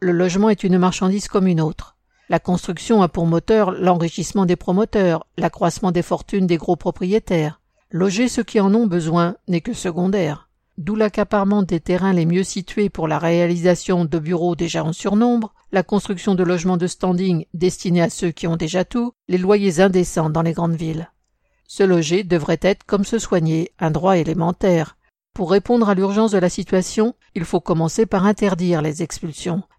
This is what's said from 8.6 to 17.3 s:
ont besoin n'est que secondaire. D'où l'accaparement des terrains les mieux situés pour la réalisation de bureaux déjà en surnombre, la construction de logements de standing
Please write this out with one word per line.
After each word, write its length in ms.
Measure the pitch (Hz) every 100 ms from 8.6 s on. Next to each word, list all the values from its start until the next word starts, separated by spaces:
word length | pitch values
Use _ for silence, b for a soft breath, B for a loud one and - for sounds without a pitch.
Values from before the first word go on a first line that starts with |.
| 196
ont 120 | 214 226
besoin 500 | 175 160 170 170 208 -
n'est 120 | 170
que 140 | 233
secondaire. 760 | 226 185 165 185 202 151 147 - _ _ -
D'où 200 | 156 220
l'accaparement 680 | 214 214 208 208 196 208
des 160 | 185 170
terrains 340 | - 180 190
les 140 | 180 165
mieux 160 | 175
situés 460 | 190 202 180 - 202
pour 180 | - 160
la 120 | 151
réalisation 840 | 165 170 175 175 180 175 - 180 165
de 120 | 165
bureaux 380 | 156 175 175 165
déjà 260 | 170 165
en 100 | 156
surnombre, 640 | 175 202 208 240 240 220 - _
la 140 | 190
construction 500 | 180 208 - 185 -
de 80 | 185
logements 340 | 175 180 180 180
de 120 | 175
standing 580 | - 185 180 190